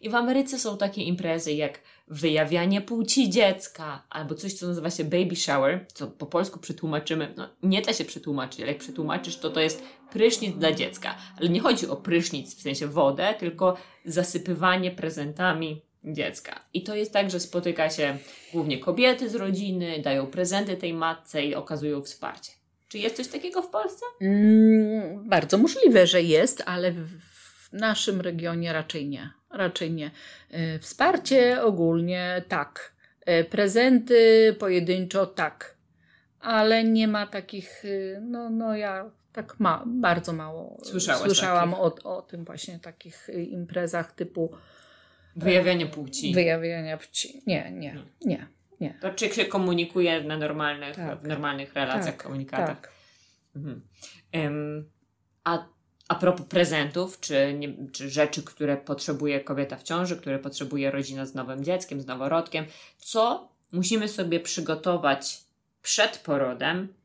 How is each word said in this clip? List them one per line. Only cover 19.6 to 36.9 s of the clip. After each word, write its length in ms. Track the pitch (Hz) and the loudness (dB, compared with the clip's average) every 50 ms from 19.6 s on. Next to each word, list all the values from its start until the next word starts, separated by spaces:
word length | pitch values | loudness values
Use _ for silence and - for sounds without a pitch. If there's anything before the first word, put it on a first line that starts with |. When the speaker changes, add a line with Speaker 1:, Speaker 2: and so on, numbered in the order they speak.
| 202 202 185 185 175 170 160 156 143 | -2 -4 -2 -4 -4 -4 -6 -4 -2
Speaker 1:
dają 240 | 143 135 139 135 135 | 0 0 0 -2 -4
prezenty 500 | - 180 180 180 185 196 208 202 185 180 | -2 -2 -2 0 0 0 0 -2 -4 -4
tej 160 | - 170 165 | -4 -6 -4
matce 520 | 165 160 165 165 165 _ - - 156 143 | -2 -2 -2 -2 -4 _ -8 -4 -2 -2
i 100 | 147 143 | -2 -2
okazują 460 | 151 139 - 156 147 143 151 147 143 | -4 -6 -6 -6 -4 -4 -4 -4 -4
wsparcie. 500 | 139 - - - - - - - - - - _ _ _ _ _ _ _ - | -6 -10 -12 -10 -10 -10 -10 -10 -16 -20 -20 _ _ _ _ _ _ _ -10
Czy 60 | 214 | -4
jest 160 | 208 226 226 | -4 -4 -4
coś 120 | - 254 254 | -4 -8 -8
takiego 340 | - 294 - 359 359 370 | -8 -10 -10 -6 -6 -6
w 80 | 359 - | -6 -4
Polsce? 360 | - - 220 370 - - - 480 - - | -4 -4 -4 -4 -6 -8 -12 -12 -10 -4
Speaker 2:
Mm, 1080 | 190 190 196 202 208 214 214 220 220 220 220 220 220 214 214 220 208 165 165 202 202 226 | 0 2 4 6 8 8 10 10 10 10 8 8 6 2 0 -4 -4 -6 -10 -10 0 4
bardzo 280 | 196 170 - - - 196 | 4 4 4 4 4 6
możliwe, 500 | 233 330 - 539 523 349 233 196 180 160 | 6 4 4 6 6 8 10 10 8 8
że 140 | 180 180 | 8 4
jest, 420 | 170 170 156 156 180 262 - - - | 4 6 6 6 6 4 2 -2 -4
ale 260 | - 180 180 180 185 | -4 -2 0 0 0
w, 160 | 175 175 160 160 185 165 - - - - - - - - - - | -2 -2 -8 -10 -12 -16 -20 -20 -20 -20 -20 -20 -20 -20 -20 -14
w 40 | - | -8
naszym 480 | 190 220 220 214 - - - 196 185 | -2 0 0 0 0 0 0 0 0
regionie 520 | 180 185 175 165 165 170 170 170 170 170 165 | -2 -2 -4 -4 -4 -4 -2 -2 -2 -2 -2
raczej 360 | 160 156 - - 160 143 143 | -2 -4 -4 -6 -6 -6 -6
nie. 200 | 139 - - 147 - _ _ _ | -6 -8 -10 -14 -16 _ _ _
Raczej 420 | 349 - 190 180 180 - - 160 | -4 -2 -2 -2 -2 -2 -4 -4
nie. 200 | 165 160 151 151 151 - - - - - - _ - 165 165 165 160 | -4 -4 -6 -8 -10 -14 -20 -20 -20 -20 -20 _ -6 -4 -4 -4 -4
Y, 40 | 156 | -6
wsparcie 840 | - - - - 262 330 381 339 - - 269 269 247 240 247 254 - | -8 -12 -2 2 2 4 4 2 0 4 6 6 6 6 4 4 4
ogólnie 800 | 226 202 175 170 165 165 170 170 170 180 180 180 180 180 180 175 - | 2 2 4 2 2 4 2 2 0 -2 -2 -2 -2 -4 -4 -4 -2
tak. 460 | 190 165 143 - - - - - _ _ _ _ _ _ _ - 175 165 | -2 -4 -4 -4 -8 -16 -18 -18 _ _ _ _ _ _ _ 2 4 4
Y, 20 | 165 | 4
prezenty 1120 | 165 - - 208 202 185 226 240 262 262 247 226 254 247 233 226 226 226 220 220 220 208 214 | 2 2 2 2 4 4 6 6 8 6 6 6 8 8 10 10 12 10 10 10 8 6 4
pojedynczo 680 | 214 196 185 180 175 170 180 185 185 180 185 190 196 | 0 2 2 2 4 2 2 0 0 0 2 0 0
tak. 500 | 185 190 - 170 151 - - - - - _ _ _ _ _ _ _ _ _ _ _ _ _ | 0 0 -4 -4 -4 -4 -8 -18 -18 -18 _ _ _ _ _ _ _ _ _ _ _ _ _
Ale 440 | - 226 226 220 214 220 226 226 226 | -4 0 2 4 6 6 6 6 6
nie 240 | 226 | 4